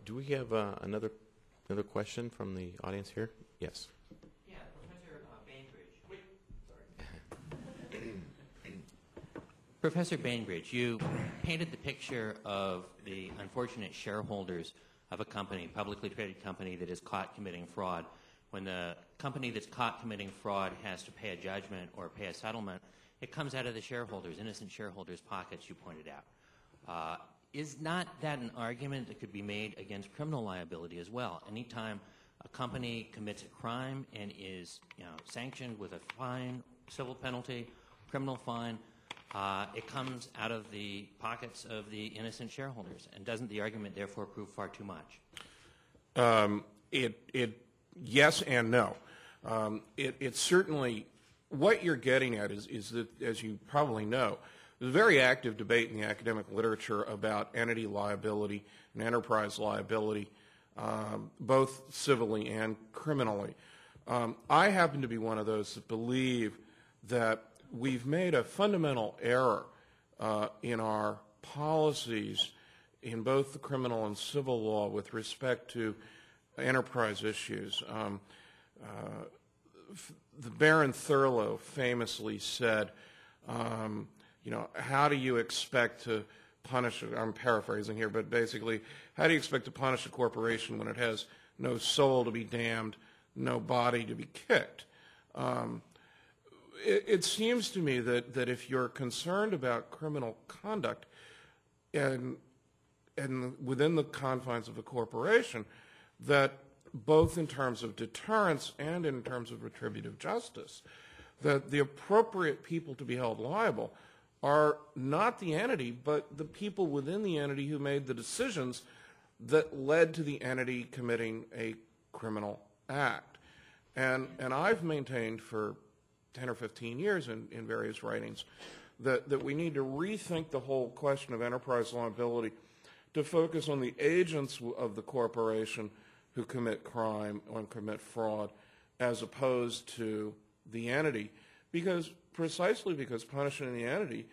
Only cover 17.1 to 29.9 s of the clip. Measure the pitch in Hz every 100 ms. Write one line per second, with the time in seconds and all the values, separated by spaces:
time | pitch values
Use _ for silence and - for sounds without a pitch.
17.1 | 98 98 - 98 87 85 - 92 85 82
18.1 | - - _ - 98 95 90 87 - -
19.1 | - 139 131 123 107 - - 117 - 117
20.1 | 104 95 - 107 98 95 90 101 90 -
21.1 | - 104 87 95 101 98 92 85 - 85
22.1 | 104 95 - 110 113 98 92 - - -
23.1 | - 127 - 143 131 123 113 - 120 110
24.1 | 98 87 80 110 101 101 - 104 95 90
25.1 | 87 - 98 90 - - 85 87 78 76
26.1 | 71 - _ _ _ _ - - 85 80
27.1 | 85 - _ _ 143 151 135 156 180 165
28.1 | - 156 143 117 123 117 123 139 135 117
29.1 | 104 98 101 101 104 107 - 95